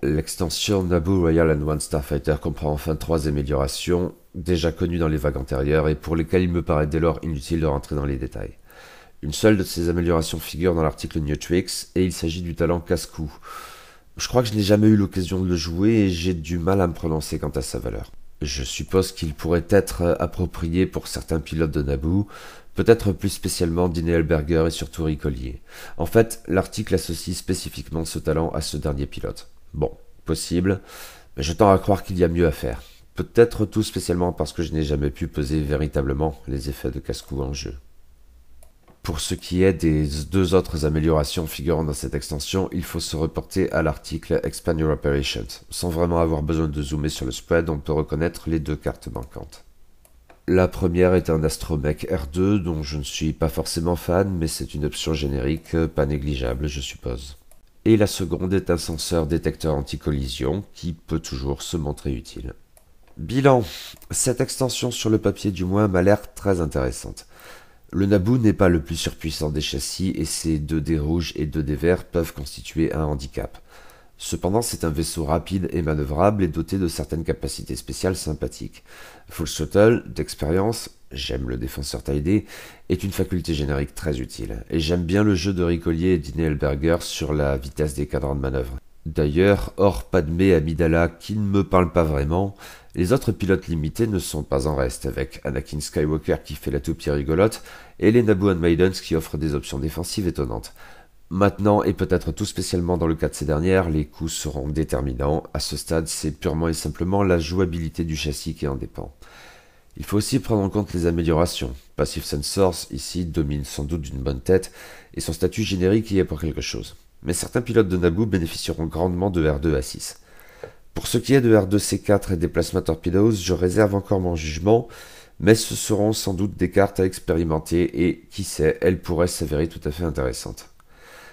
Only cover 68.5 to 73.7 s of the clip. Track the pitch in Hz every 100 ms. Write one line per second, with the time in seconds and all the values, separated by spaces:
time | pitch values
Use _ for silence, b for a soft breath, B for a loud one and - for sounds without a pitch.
68.5 | 85 95 85 - 82 82 - 80 - 76
69.5 | 73 73 69 - - 92 - 78 - 80
70.5 | 78 73 80 76 80 73 85 78 - 76
71.5 | 78 69 71 82 90 - 85 80 - 71
72.5 | - - 78 80 73 76 71 67 - -
73.5 | - B